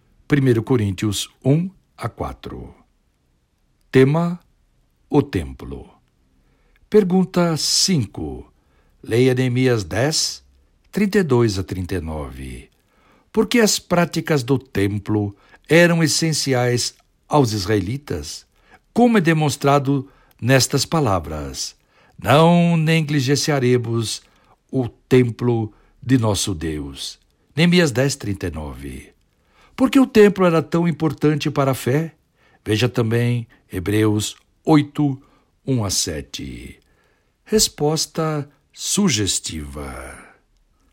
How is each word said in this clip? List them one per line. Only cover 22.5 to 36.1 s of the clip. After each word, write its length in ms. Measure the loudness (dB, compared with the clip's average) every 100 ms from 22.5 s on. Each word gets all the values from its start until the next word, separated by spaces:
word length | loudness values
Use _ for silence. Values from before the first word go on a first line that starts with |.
| 6 4 2
negligenciaremos 1500 | 2 0 0 0 0 0 0 0 2 2 0 -4 -4 -8 -14 _ _ _ _
o 160 | -6 -6
templo 880 | -8 2 4 4 0 -2 -2 -4 -10 _ _
de 160 | 0 0
nosso 360 | 2 -2 -4
Deus." 680 | -6 -6 -8 -10 -12 -14 -16 _ _ _ 0
Neemias 360 | 2 4 2
dez, 240 | 2 -2 -2
trinta 320 | -6 -6 -8
e 40 |
nove. 600 | -10 -12 -12 -14 -14 -18 _ _ _ _ _ _ -2
Por 140 | 2
que 100 | 4
o 80 | 6
templo 380 | 6 6 6 2
era 160 | 2
tão 260 | 0 -2 -2
importante 600 | -2 -2 0 0 0 -2
para 200 | -2 -2
a 40 | -2
fé? 400 | -2 -2 -2 -10 _ _ _ _ -4
Veja 240 | 0 0
também 580 | -2 -2 0 0 -2 -6 _ _
Hebreus 640 | -8 -2 0 2 0 -4 -10 _ _ 2
oito, 560 | 4 2 -2 -4 -4 _ _ _ _ -4
um 180 | -4 -2
a 40 |
sete. 880 | -4 -6